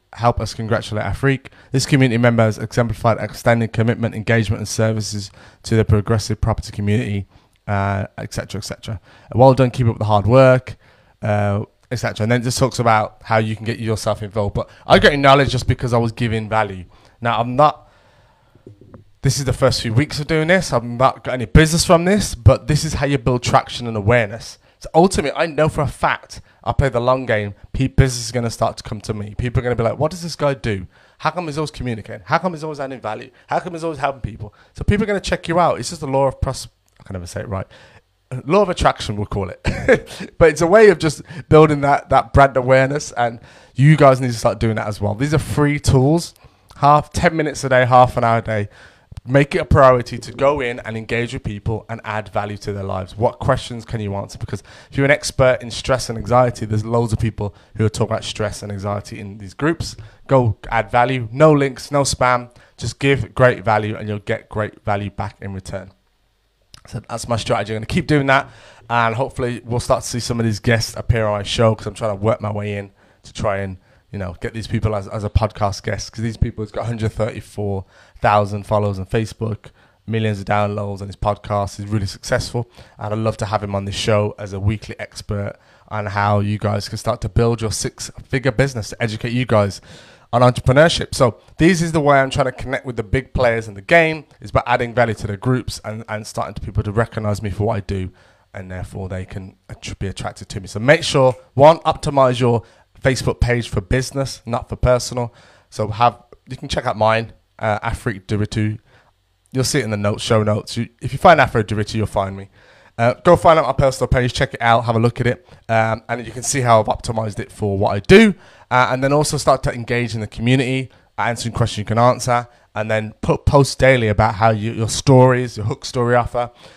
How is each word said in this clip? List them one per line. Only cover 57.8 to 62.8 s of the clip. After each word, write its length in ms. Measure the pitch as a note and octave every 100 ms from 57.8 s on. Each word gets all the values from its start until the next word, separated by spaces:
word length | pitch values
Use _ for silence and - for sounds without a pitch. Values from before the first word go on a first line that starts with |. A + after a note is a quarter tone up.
| A2
are 40 |
talking 240 | - G#2+
about 100 | G2+
stress 400 | - - G#2 -
and 80 | G#2
anxiety 480 | G2 G2+ G2+ - A2
in 180 | G2+ G#2+
these 160 | G2
groups. 420 | - D3+ E3 - - - _ -
Go 320 | C3+ A#2+ - -
add 180 | A#2 G#2
value. 400 | A#2+ B2 C3 A2
No 220 | C3 D#3
links, 380 | D3 C#3 A#2+ -
no 100 | C#3+
spam. 480 | C3+ - B2+ B2 A#2+ _ _
Just 200 | _